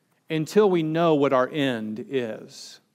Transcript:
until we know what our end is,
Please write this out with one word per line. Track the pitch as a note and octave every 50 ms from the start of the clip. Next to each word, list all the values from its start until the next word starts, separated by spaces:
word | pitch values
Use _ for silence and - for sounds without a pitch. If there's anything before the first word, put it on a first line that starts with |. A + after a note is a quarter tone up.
| _ _ _ _ _ _
until | D#3+ D#3+ D#3 - - G3+ G#3+ G3
we | F#3 E3+
know | D#3 D#3 D#3 E3 F3 E3 D#3
what | C#3+ C#3 C#3
our | C3+ B2+ B2+ -
end | - D#3 C#3 C3+ B2 A2+ A2 G#2+ G#2+ A2+ A#2+ A2+
is, | C#3 C3 A#2+ A2 A2 - - - - - - - - - _ _ _